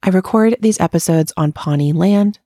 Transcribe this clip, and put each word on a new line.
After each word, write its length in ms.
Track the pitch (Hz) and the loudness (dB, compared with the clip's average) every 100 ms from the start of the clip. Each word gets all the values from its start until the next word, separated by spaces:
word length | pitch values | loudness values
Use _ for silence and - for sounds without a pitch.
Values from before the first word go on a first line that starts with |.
I 60 | - | 2
record 480 | 185 185 220 220 233 | 0 0 2 2 2
these 220 | 214 208 | 0 0
episodes 520 | 170 170 - 165 156 - | 0 -2 0 0 0 -2
on 160 | 151 | -4
Pawnee 400 | - - 147 147 | -4 -4 -2 0
land. 480 | 160 180 202 208 208 | 0 2 2 0 -4